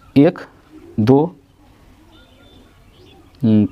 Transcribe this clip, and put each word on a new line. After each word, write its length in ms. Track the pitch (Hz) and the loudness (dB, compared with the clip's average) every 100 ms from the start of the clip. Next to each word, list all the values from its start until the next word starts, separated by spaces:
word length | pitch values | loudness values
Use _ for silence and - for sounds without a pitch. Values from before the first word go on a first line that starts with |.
| - 139 | -6 0
एक, 220 | 156 - - _ _ - - - | 0 -2 -12 _ _ -20 -12 -4
दो, 360 | 107 135 175 - _ _ _ _ _ _ _ - _ _ _ - _ _ _ _ - - - _ | 0 0 0 -8 _ _ _ _ _ _ _ -20 _ _ _ -20 _ _ _ _ -20 -20 -20 _
हम्म, 240 | 113 107 101 | -2 0 -2